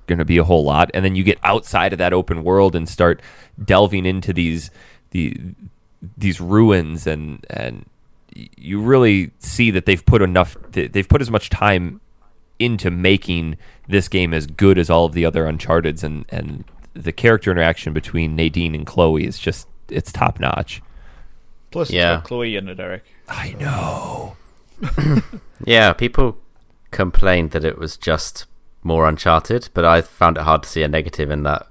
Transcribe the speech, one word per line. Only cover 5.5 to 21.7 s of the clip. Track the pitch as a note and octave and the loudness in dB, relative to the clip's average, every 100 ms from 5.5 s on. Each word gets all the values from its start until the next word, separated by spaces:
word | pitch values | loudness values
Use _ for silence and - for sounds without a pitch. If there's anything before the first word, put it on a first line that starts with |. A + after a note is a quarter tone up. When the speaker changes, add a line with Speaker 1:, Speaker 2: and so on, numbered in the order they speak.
| - G3+ _ _ _ F2 - | -16 -20 _ _ _ -20 -4
Speaker 1:
these | G2+ F2 | -4 -2
ruins, | F2 G#2 A2+ F#2+ D#2 E2 D#2+ | 0 4 6 4 0 -6 -6
and, | D#2 D2+ C#2 - | -6 -8 -14 -14
and | - A#1+ G#1 - _ _ _ _ - | -10 -10 -12 -18 _ _ _ _ -20
y-, | - _ | -20 _
you | C#2 G2+ | -8 -4
really | A2+ C3 A#2+ G2 E2+ _ | 4 6 6 4 0 _
see | - - A#2 | -10 0 2
that | F#2 F#2 | 2 0
they've | F2 | 2
put | - A#2 | 4 4
enough, | F#2+ F2+ F2+ - - | 4 2 0 -4 -8
th-, | - C2+ | -6 -2
they've | G2+ F#2+ | -4 2
put | D3 | 2
as | A#2 | 2
much | A2 - | -2 -2
time | - G#2 F#2+ F2 G#3 _ _ _ _ _ _ | -2 0 0 -2 -10 _ _ _ _ _ _
into | A#2+ A2 F#2 | -2 0 -2
making | F2 F#2 G2 - E2+ E2 D#2+ - - - | 0 2 2 2 -4 -4 -8 -14 -20 -2
this | G2 - | -2 0
game | F#2+ F2 | 0 0
as | D#2+ D2 | -2 -6
good | D#2 G2 F#2 | 2 4 4
as | E2 | 4
all | E2+ E2+ | 4 2
of | |
the | E2 | 0
other | E2 E2 D#2+ | 0 0 -2
Uncharted's, | D#2 - E2 D#2+ D#2 | -4 0 0 0 -6
and, | D2+ D2+ - | -8 -10 -10
and | E2+ D2+ D2 - - - | -10 -10 -12 -16 -20 -20
the | - E2+ | -10 -10
character | - A#2 A2 - | 0 2 2 2
interaction | F2 E2 E2 - | 2 0 0 -6
between | D#2 - - D#2+ D#2 | -6 -6 -4 -4 -2
Nadine | E2 D2+ E2+ | -2 -2 -4
and | D#2 D2+ | -6 -6
Chloe | - E2 D#2 D#2+ | 0 2 2 -4
is | - | -6
just, | - - - - - | -6 -6 -12 -20 -10
it's | - - | -8 -8
top | - - - | -2 -2 -2
notch. | - - - - - - - - - - - - - | -4 -4 -8 -12 -18 -20 -20 -20 -20 -20 -20 -20 -14